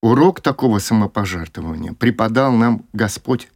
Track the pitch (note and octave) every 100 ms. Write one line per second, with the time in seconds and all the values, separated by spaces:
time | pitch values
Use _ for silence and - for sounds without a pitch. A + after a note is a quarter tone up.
0 | A2+ B2+ E3+ F3+ - C3 C3 G#2 - A2+
1 | G2+ - G2+ F2+ E2 - E2 D#2+ - -
2 | B2 G#2 A2+ A2+ C3+ A#2+ A#2 A2+ - G#2+
3 | A2 - - B2+ -